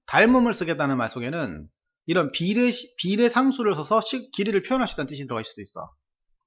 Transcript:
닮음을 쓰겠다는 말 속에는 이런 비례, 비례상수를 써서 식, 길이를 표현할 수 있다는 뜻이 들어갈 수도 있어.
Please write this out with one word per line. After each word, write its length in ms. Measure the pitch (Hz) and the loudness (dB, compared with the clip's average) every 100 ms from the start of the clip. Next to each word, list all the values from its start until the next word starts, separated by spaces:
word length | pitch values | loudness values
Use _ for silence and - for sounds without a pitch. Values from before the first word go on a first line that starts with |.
| - | 0
닮음을 480 | 147 226 254 240 | 4 6 6 4
쓰겠다는 420 | - 165 156 143 127 | 0 -2 -2 0 0
말 140 | 113 | -4
속에는 580 | 123 120 165 117 76 76 _ _ _ - | -6 -6 -6 -6 -8 -14 _ _ _ -2
이런 240 | 175 147 | 0 0
비례, 380 | - 170 220 247 - - - | -2 0 2 2 0 -8 -6
비례상수를 760 | 180 208 240 240 269 262 214 | -2 2 2 4 2 2 0
써서 260 | 156 143 220 | 0 0 0
식, 300 | - 254 - | 0 -6 -6
길이를 320 | - 208 196 | -4 -2 -2
표현할 240 | 185 262 131 | 0 -2 -2
수 60 | |
있다는 140 | - 139 | -4 -8
뜻이 160 | 143 | -8
들어갈 200 | 131 113 | -8 -8
수도 160 | 110 - | -8 -12
있어. 320 | 98 90 80 _ _ _ _ _ | -16 -14 -16 _ _ _ _ _